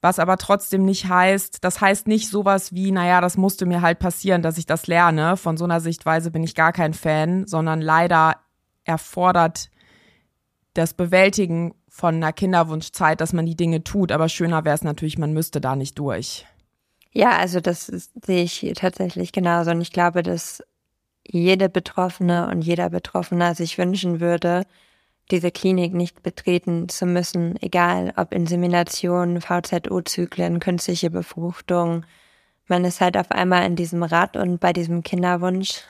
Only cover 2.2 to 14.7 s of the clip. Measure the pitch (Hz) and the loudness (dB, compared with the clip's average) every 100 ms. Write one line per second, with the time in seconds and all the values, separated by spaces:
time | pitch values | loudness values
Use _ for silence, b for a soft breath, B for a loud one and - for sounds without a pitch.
2.2 | 214 202 202 196 190 180 190 190 175 180 | 0 -2 2 2 0 -4 0 2 4 4
3.2 | 180 180 190 190 180 175 175 170 180 170 | 4 2 0 0 -2 2 2 2 -2 -2
4.2 | 190 180 165 160 165 165 - 170 175 160 | 0 2 2 -4 -4 -4 0 4 4 4
5.2 | 156 185 170 160 175 170 165 165 - 160 | 2 0 -2 -4 0 -2 -2 -6 -2 -2
6.2 | 165 160 160 - 160 170 160 160 160 156 | 0 -4 -4 2 2 2 -2 -2 0 0
7.2 | 160 180 190 165 165 160 156 160 175 170 | 2 0 -2 -2 -2 -2 2 2 4 4
8.2 | 160 - _ _ _ _ - 160 - - | 4 2 _ _ _ _ -4 -4 -4 0
9.2 | 180 180 165 165 - b b b b b | 2 4 2 0 -14 b b b b b
10.2 | b b _ _ _ - 165 - 175 185 | b b _ _ _ -2 -2 0 2 6
11.2 | 190 202 185 165 170 - _ - 175 165 | 6 4 0 0 -2 -6 _ -2 0 2
12.2 | 160 160 196 180 160 156 - - 160 156 | 0 0 2 4 2 -2 -8 0 2 2
13.2 | 165 175 165 165 170 160 - 202 175 147 | 0 0 -2 0 0 0 -2 -2 0 2
14.2 | 160 - 170 170 156 | 0 0 0 0 0